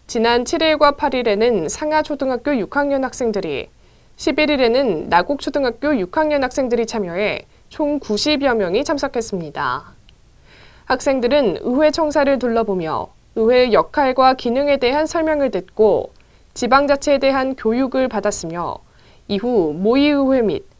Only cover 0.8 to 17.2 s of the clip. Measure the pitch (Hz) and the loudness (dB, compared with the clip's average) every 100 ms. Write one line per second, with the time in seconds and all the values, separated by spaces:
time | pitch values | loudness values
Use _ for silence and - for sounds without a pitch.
0.8 | 294 285 294 262 233 202 233 214 156 - | 2 2 -2 -2 0 2 2 2 -2 -4
1.8 | 302 311 302 294 269 254 269 277 180 285 | -2 0 -2 -4 -4 -2 -2 -2 -2 -2
2.8 | 285 277 262 - 240 208 165 139 - _ | 0 0 -4 -4 -4 -2 -4 -6 -8 _
3.8 | _ _ _ - - 294 302 294 240 247 | _ _ _ -6 -2 0 0 2 2 2
4.8 | 269 160 - 170 - 285 - 285 262 226 | 0 -2 0 0 0 -4 -4 -2 -4 -2
5.8 | 285 277 180 - 311 294 254 269 262 233 | -2 0 -2 -2 0 0 -2 -2 -2 -2
6.8 | 226 226 180 175 208 - - _ _ - | -2 -4 -4 -4 -4 -4 -10 _ _ -4
7.8 | 294 294 - 208 302 302 277 226 185 190 | -2 -2 -4 -2 0 0 0 0 0 0
8.8 | 294 294 277 254 220 190 160 143 139 127 | -2 -2 -4 -4 -6 -6 -8 -6 -4 -4
9.8 | - - - _ _ _ - - - - | -8 -20 -20 _ _ _ -20 -20 -20 -18
10.8 | - 254 - 269 233 294 240 160 - 254 | -6 -2 0 0 2 2 2 0 -2 2
11.8 | 311 285 311 302 277 277 247 226 214 185 | 2 2 0 2 2 0 0 0 0 -2
12.8 | 160 123 85 _ _ - 220 254 254 202 | -4 -6 -6 _ _ 0 4 4 4 4
13.8 | 160 - 269 254 262 262 247 240 285 277 | 2 0 0 4 4 4 0 0 2 2
14.8 | 247 277 311 349 320 302 269 185 175 - | 2 0 0 0 0 0 0 -2 -6 2
15.8 | 214 156 - - - _ _ - 240 269 | 4 4 -2 -12 -20 _ _ -6 2 2
16.8 | 285 285 285 277 | 4 0 2 2